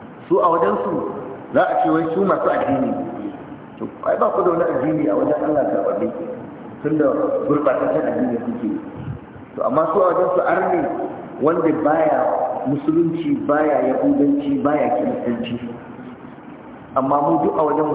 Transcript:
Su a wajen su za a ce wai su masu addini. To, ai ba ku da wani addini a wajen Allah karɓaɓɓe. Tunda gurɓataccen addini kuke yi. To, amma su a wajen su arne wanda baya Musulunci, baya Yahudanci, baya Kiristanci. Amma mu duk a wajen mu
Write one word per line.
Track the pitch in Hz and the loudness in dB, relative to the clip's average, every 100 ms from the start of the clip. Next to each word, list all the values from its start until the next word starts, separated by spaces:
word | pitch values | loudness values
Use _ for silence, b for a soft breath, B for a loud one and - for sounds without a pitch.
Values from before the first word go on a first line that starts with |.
| - - - | -18 -18 0
Su | 180 | 2
a | 175 | 4
wajen | 170 196 214 | 4 2 0
su | 196 156 - - - - - | -2 -2 -4 -6 -10 -12 -2
za | 123 | 2
a | 185 143 | 2 2
ce | 156 | 2
wai | 160 165 | 2 2
su | 180 | 0
masu | 190 151 - | 2 2 2
addini. | - 135 131 117 - - - - - - - - - | 0 2 0 0 -2 -6 -8 -8 -10 -14 -16 -16 -10
To, | 110 - | -10 -4
ai | - - | 0 0
ba | 208 | 0
ku | 180 | 0
da | 180 | 0
wani | 165 | 0
addini | 170 - 156 151 147 | 0 0 -2 0 0
a | |
wajen | 123 156 151 151 | 0 0 0 0
Allah | 147 - | 0 0
karɓaɓɓe. | - - - 110 - - - - - - - | 0 -2 -2 -4 -6 -10 -10 -12 -14 -16 -8
Tunda | 147 156 139 151 - - - | -2 2 2 2 0 -2 0
gurɓataccen | 147 135 123 - 156 - | 2 2 2 2 0 0
addini | 120 123 117 | 0 -2 -2
kuke | 117 110 104 | -4 -4 -4
yi. | - - - - - - - - | -4 -6 -10 -10 -12 -14 -18 -14
To, | - | -4
amma | 110 147 160 | 2 2 4
su | 190 | 4
a | 180 | 4
wajen | - 170 | 4 4
su | - | 2
arne | - 185 - 170 - - - - - - | 2 2 2 2 0 -2 -6 -8 -12 0
wanda | 139 170 160 127 | 2 4 2 2
baya | 147 160 156 131 - - - 127 | 2 4 4 4 2 2 0 -2
Musulunci, | 131 139 151 160 165 165 147 131 | -2 0 2 2 2 0 0 0
baya | 143 147 151 135 127 | 2 2 4 2 2
Yahudanci, | 135 143 143 143 139 139 131 | 2 2 4 4 2 0 0
baya | 143 151 147 | 2 2 2
Kiristanci. | - 123 120 120 117 - 120 - - - - - - - - - - - - - | 2 0 -2 -2 -4 -4 -6 -8 -10 -14 -16 -16 -16 -18 -18 -18 -18 -18 -18 -4
Amma | 135 135 143 | -2 2 2
mu | 147 160 | 4 2
duk | - - | 2 2
a | |
wajen | 151 151 | 2 2
mu | 151 | 0